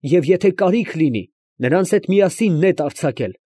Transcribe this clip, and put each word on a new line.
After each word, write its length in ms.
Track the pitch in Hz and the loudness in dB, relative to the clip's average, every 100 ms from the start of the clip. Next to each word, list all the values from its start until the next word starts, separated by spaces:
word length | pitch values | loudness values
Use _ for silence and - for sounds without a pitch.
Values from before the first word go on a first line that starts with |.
և, 180 | 139 175 | 2 0
եթե 260 | 143 180 196 | 2 2 2
կարիք 380 | 180 190 226 208 | 2 0 0 -2
լինի, 320 | 160 156 113 90 _ _ _ | -2 -2 -2 -8 _ _ _
նրանց 280 | 127 170 185 | 0 0 2
հետ 200 | 214 - | 0 2
միասին 480 | 196 190 - 220 156 | 2 2 0 0 2
նետ 240 | 185 - | 2 0
արձակել։ 480 | 143 - 156 - 107 - | -4 -4 -6 -4 -8 -8